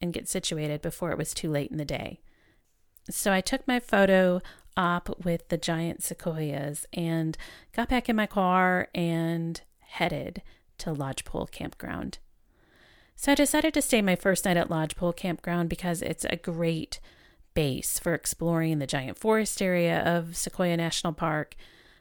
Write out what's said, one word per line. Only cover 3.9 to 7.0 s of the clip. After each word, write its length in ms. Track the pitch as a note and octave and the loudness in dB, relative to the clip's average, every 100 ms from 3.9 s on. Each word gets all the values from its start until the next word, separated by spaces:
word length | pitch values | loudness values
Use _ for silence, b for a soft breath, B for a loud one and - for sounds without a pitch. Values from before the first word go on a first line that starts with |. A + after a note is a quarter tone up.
| G3+ G3 F#3+ F#3 F3+ B B B - | 4 8 8 6 2 B B B 0
op 480 | F3 F3 - - F3 | 2 0 -2 -6 -2
with 240 | E3+ - | -2 -2
the 80 | E3+ | -4
giant 460 | - E3 E3 - | 0 -2 -2 -4
sequoias 840 | - E3 F3+ D#3+ D3+ D3 C#3+ D3 - | -8 -6 -4 -2 -4 -4 -6 -8 -8
and 440 | - | -4